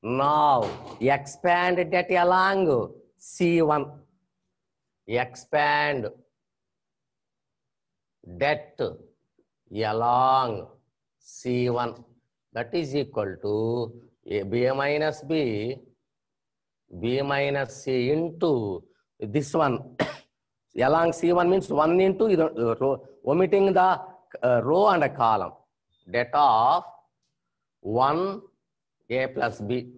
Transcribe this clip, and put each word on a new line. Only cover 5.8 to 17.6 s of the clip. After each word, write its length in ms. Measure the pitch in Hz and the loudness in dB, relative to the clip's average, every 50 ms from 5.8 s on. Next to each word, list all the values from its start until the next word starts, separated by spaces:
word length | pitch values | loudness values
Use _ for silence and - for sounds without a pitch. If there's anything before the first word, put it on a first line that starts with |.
| 147 147 147 135 110 - - - _ _ _ _ _ _ _ _ _ _ _ _ _ _ _ _ _ _ _ _ _ _ _ _ _ _ _ _ _ _ _ _ _ _ _ _ _ _ _ _ _ - | 0 0 -2 -4 -4 -8 -10 -12 _ _ _ _ _ _ _ _ _ _ _ _ _ _ _ _ _ _ _ _ _ _ _ _ _ _ _ _ _ _ _ _ _ _ _ _ _ _ _ _ _ -18
that 520 | 90 87 - 143 151 147 - - _ _ 139 95 - - - - _ _ _ _ _ _ _ _ _ _ _ _ - | -8 -4 -2 -2 -2 -2 -6 -16 _ _ -6 -6 -6 -10 -20 -20 _ _ _ _ _ _ _ _ _ _ _ _ -6
along 920 | 104 110 107 107 110 117 120 123 123 131 131 131 131 131 120 110 98 85 - - _ _ _ _ _ _ _ _ _ | -4 -4 -2 -2 0 0 2 2 4 4 4 4 2 2 0 -4 -8 -10 -14 -20 _ _ _ _ _ _ _ _ _
C 520 | _ - - - - 127 123 123 123 123 | _ -20 -20 -12 -6 -4 -2 0 0 0
one. 340 | 120 120 120 117 117 - - _ _ _ _ _ _ _ _ _ _ | 0 -2 -4 -4 -6 -12 -18 _ _ _ _ _ _ _ _ _ _
That 200 | 113 117 117 - | -8 -8 -4 -4
is 200 | 170 165 139 131 | -4 -4 -2 -4
equal 400 | 147 135 110 - 117 104 98 92 87 | -4 -4 -4 -4 -6 -6 -6 -6 -8
to 640 | - 101 104 107 110 113 117 120 120 113 117 - - - _ _ _ - | -6 -4 -2 -2 0 -2 -2 -4 -4 -8 -10 -16 -20 -20 _ _ _ -6
A, 140 | 95 104 | -6 -4
B 300 | 98 98 107 120 123 127 | -4 -2 -2 0 0 0
minus 500 | 135 135 139 143 147 151 151 156 151 151 | 0 0 -2 -2 0 0 0 -2 -4 -6
B, 560 | - 139 160 160 147 123 110 101 107 120 131 139 - _ _ _ _ _ _ _ _ _ _ _ _ _ _ _ _ _ _ _ _ _ - 90 | -6 -4 -2 -2 0 -2 -2 -4 -4 -6 -8 -10 -12 _ _ _ _ _ _ _ _ _ _ _ _ _ _ _ _ _ _ _ _ _ -16 -8
B 220 | 98 117 123 135 | -6 -4 -2 -2
minus 600 | 139 139 143 139 139 143 139 139 | -2 -2 -2 -2 -2 -2 -2 -4